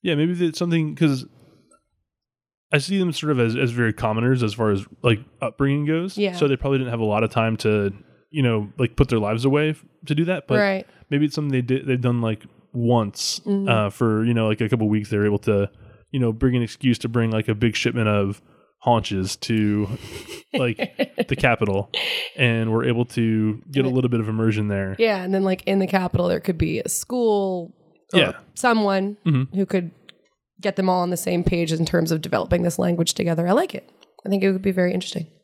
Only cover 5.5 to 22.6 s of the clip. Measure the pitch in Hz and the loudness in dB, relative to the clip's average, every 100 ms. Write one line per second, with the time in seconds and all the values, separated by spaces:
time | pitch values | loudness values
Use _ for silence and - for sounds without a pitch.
5.5 | - 139 143 147 160 185 208 202 175 147 | -2 0 0 0 -2 -4 -2 -2 0 0
6.5 | 131 139 135 127 117 110 104 113 - 113 | 2 0 -2 -2 -2 0 0 0 0 0
7.5 | 110 110 107 101 101 _ _ _ 156 127 | 0 0 2 0 -4 _ _ _ 0 2
8.5 | 110 104 - 123 - 131 117 101 113 135 | 0 -4 -2 -2 2 2 2 0 0 2
9.5 | 143 156 151 - _ - 147 170 185 - | 2 0 -4 -12 _ -4 -2 0 -2 0
10.5 | 214 202 190 - - - 143 151 156 147 | 0 2 -2 -8 -20 -4 0 0 0 -2
11.5 | 131 123 131 143 127 123 120 113 107 - | -2 0 -2 0 0 2 0 0 -4 -10
12.5 | _ _ 123 117 120 104 - - - - | _ _ -2 2 2 2 -4 -6 -6 -2
13.5 | 196 196 113 104 - 117 107 113 117 110 | -2 2 2 0 0 2 2 2 2 0
14.5 | 107 110 120 107 107 104 104 104 101 - | 0 0 0 2 0 0 0 2 2 2
15.5 | 101 98 - - - _ 135 120 110 131 | 0 0 -6 -20 -20 _ -2 -2 2 2
16.5 | 123 113 - 131 117 117 117 113 110 107 | 2 -2 0 0 0 0 0 0 0 -2
17.5 | 104 117 107 120 120 107 104 98 98 _ | 0 0 2 -2 0 2 2 0 -4 _
18.5 | _ _ _ - 117 98 98 95 - - | _ _ _ 2 2 0 -4 -4 -6 -2
19.5 | 110 104 104 98 113 - - - - _ | 0 2 0 -2 -6 -12 -16 -16 -18 _
20.5 | - 123 113 - - 240 - 233 143 131 | -2 -2 -2 -8 -4 -6 -4 -4 0 2
21.5 | 113 101 98 101 - - - - - 123 | 2 0 0 -4 -6 -6 -6 -8 -2 0
22.5 | 113 | 0